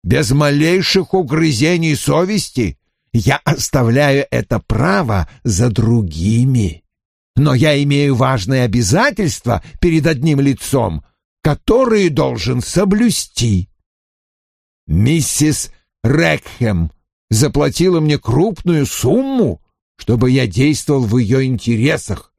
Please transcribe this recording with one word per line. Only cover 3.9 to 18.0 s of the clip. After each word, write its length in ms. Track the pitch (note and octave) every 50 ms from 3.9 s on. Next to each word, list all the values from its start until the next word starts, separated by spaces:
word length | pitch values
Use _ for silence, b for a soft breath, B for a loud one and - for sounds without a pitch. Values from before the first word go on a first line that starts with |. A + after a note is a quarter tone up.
| - C3+ D3 C#3+ C#3 C#3 C#3 _
это 280 | - A#2+ G#2+ _ A#2+ G#2+
право 680 | - - G#2+ - - F3 G3 G3+ E3+ A2+ G#2+ F#2+ D#2+ b b b b
за 260 | B2 G2 E2+ A#2+ B2
другими. 1120 | G2+ B2 - A2+ A#2+ A#2 G#2 E2+ D2+ D#2+ F2 G#2 A2+ A#2 B2+ C3+ C3 A#2+ G#2 F2+ D#2 - _ _ _ _ _ _ _ _ _ _ _
Но 180 | B2 C#3+ D3+ C3
я 260 | A#2+ D#3 D#3 D3 C#3+
имею 320 | C#3+ C#3+ C#3+ C#3+ C#3+ C#3+ C3+
важные 500 | A2+ C3+ C3 C3+ A#2+ F#2 G#2+ C3 C3 B2
обязательства 1000 | A2+ G2 B2 A#2 F2 A2+ F#3 B3 D4 G3 - G3+ D3 - - _ B2 G#2+ - B B B B
перед 260 | - F3 D#3+ D#3+ C#3
одним 340 | E3 D#3+ A#2+ C3+ E3 D3 C#3
лицом, 640 | C#3 C#3 C3 - - - - C3+ A2+ F#2+ D#2+ D2+ - _ _ _ _ _ _ _
которые 680 | _ D#3 C#3+ - _ - G#3+ B3+ C4 A#3+ A3 G#3 F#3+ E3+
должен 500 | C#3 D3 C#3+ C3+ B2 A2+ - A#2+ B2+ B2
соблюсти. 1080 | - - - E3+ G3+ F#3+ G3+ G#3+ A#3+ A#3 - - - - _ - A#2+ A2+ G2+ F#2 F#2+ _ _ _ _ _ _ _ _ _ _ _ _ _ _ _ _ _ _ _ _ _ _ _ _
Миссис 840 | - D2+ F2 G#2+ B2+ D#3+ E3 B2+ - - - D3+ D#3 C#3+ - - - - _ _ _ _ _
Рекхэм 880 | - A#2 C#3+ D#3 E3+ E3 D3+ - - - - - B2 A2 G2+ E2+ E2 D#2+ - _ _ _ _ _ _ _
заплатила 720 | A2 G#2+ D3+ C#3+ - C#3+ D3 C#3 - - E3+ F#3+ F3 D#3+